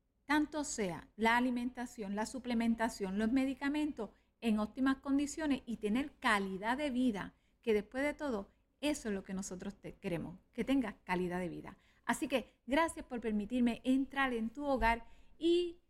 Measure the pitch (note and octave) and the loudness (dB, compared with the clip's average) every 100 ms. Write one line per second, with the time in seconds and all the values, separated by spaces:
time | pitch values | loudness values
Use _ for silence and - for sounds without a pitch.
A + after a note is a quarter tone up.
0 | _ _ - D4+ D4+ D#4 C#4 - F#3+ D#3+ | _ _ 0 2 2 -2 -4 -2 -2 -4
1 | - - A3+ A#3+ B3+ A#3+ B3 B3 A#3+ - | -10 0 2 4 2 0 -4 -6 -10 -8
2 | G3 G3+ A3 C4 B3 A3+ A3+ A3+ A3+ - | -6 -4 -4 -6 -2 0 2 2 0 -2
3 | F#3+ G3 A3 C4 C4+ C4+ C#4 D4+ D4+ - | -4 0 2 2 0 -2 -2 0 -2 -4
4 | G#3 - _ _ A3+ G#3+ G#3+ - C4+ C4 | -8 -10 _ _ 0 0 0 0 0 0
5 | C#4+ C#4 C#4+ E4 D#4 B3+ - G#3+ G#3 A3+ | 2 0 0 0 0 0 -2 -4 0 0
6 | D4 - B3 G#3 G3 F#3+ G#3+ B3+ D4+ B3 | -2 -2 2 2 0 -2 -2 0 0 2
7 | B3+ G3 - - _ _ A#3 G#3 G#3 B3+ | 2 0 -4 -12 _ _ 0 2 0 -2
8 | D4 D4 D4 G#3+ G3 _ _ _ C#4+ D4 | -2 -2 -4 -4 -6 _ _ _ -2 -2
9 | A3+ F#3+ F#3 F#3+ G3 F#3 G3 - - - | -2 -4 -4 -6 -6 -8 -10 -10 -14 -8
10 | F#3+ E3+ - F3+ _ - A#3 C4+ A#3+ - | -4 -4 -4 -12 _ -4 0 0 0 -4
11 | - F3+ F3+ F3+ F3+ D3+ - - _ _ | -4 -2 0 -2 -4 -6 -12 -18 _ _
12 | - A#3 C4 C4 G#3 _ - C#4+ E4 D#4+ | -4 -2 0 -2 -2 _ 0 2 2 -2
13 | - B3 A#3 G#3+ G3+ B3+ A#3+ A3+ B3+ C4+ | -10 -6 -2 -2 0 2 2 2 2 2
14 | C4+ C#4 C4+ A#3 A3+ C#4+ C#4+ C4 A3+ A#3 | 2 0 0 0 -4 -4 0 2 4 2
15 | - - - - E4 E4+ F4 E4+ _ | -2 -20 -20 -2 2 4 2 -6 _